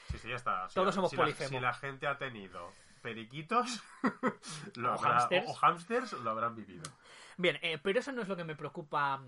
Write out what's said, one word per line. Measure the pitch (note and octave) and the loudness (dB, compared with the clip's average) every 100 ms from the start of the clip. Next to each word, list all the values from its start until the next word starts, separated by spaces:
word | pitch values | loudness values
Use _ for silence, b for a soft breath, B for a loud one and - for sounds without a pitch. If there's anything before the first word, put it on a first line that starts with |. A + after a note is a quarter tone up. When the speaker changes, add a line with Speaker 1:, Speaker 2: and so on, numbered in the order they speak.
| B | B
Speaker 1:
Sí, | A2+ | -8
sí, | A2+ | -6
ya | B2 | -4
está. | A#2 F#2+ F#2 | 0 0 0
Si | |
Speaker 2:
Todos | F#3+ F#3+ | 2 2
Speaker 1:
la, | |
Speaker 2:
somos | F#3 F3 | 4 2
Speaker 1:
si | C#3 | 4
la, | |
Speaker 2:
polifemo. | - - C#3 | 2 2 -4
Speaker 1:
si | C3 | 0
la | B2 | 0
gente | B2 C#3 C3+ C#3+ | 0 -4 -4 -2
ha | C#3 | -2
tenido | C3+ A2 F#2+ F2+ F2 - - - | -4 -8 -12 -12 -14 -16 -20 -12
periquitos, | A#2+ A2+ A2 C#3+ D#3+ A3+ A#3+ A#3 - - | -10 -8 -10 -10 0 0 0 -4 -10 -2
<laughs> | G#3+ - B3+ - - D#3 G3+ A#2+ | -2 0 -2 -2 -10 -12 -10 -2
lo | A#2+ | 0
Speaker 2:
O | |
Speaker 1:
habrá, | G#2+ - A#2 | 2 4 6
Speaker 2:
hámsters. | B2 F3+ - | 6 4 2
Speaker 1:
o, | |
o | |
hámsters, | C3 D3 E3+ - A#3 A#3 | 4 4 4 0 -2 -2
lo | E3 A#2 | -4 -2
habrán | A2 A#2 A2+ | 0 0 -2
vivido. | G2 F2+ D#3 - B B B B | -12 -12 -12 -14 B B B B
Speaker 2:
Bien, | F3 D3 | 2 2
eh, | E3+ D#3+ | -2 -2
pero | G3+ G#3+ | 2 0
eso | C#4+ | 0
no | B3 | -4
es | F#3+ | -4
lo | F3+ | -4
que | |
me | E3 D3 | -6 -6
preocupa | C#3+ F3 D#3 D3+ C#3+ C3+ | -8 -8 -4 0 2 0